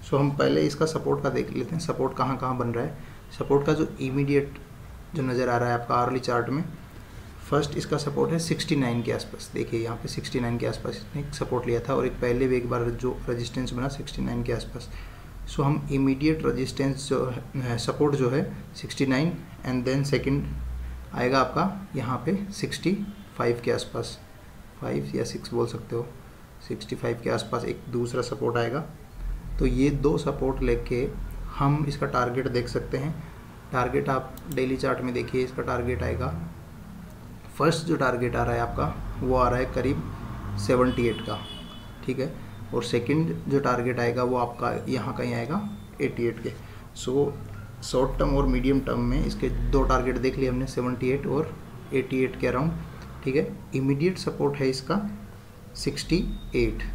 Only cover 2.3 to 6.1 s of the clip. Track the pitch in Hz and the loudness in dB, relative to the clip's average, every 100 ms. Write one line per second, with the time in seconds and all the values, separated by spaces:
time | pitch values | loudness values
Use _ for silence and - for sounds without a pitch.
2.3 | 131 127 123 120 117 143 - - - - | 0 0 0 0 0 -2 -6 -12 -14 -14
3.3 | - - 139 143 151 160 - 135 135 139 | -6 4 4 6 2 2 0 -2 2 4
4.3 | 143 139 - - - - - - 160 131 | 4 2 -6 -14 -16 -14 -14 -8 -2 0
5.3 | 123 123 120 120 120 - 127 123 | 2 4 4 4 0 2 2 4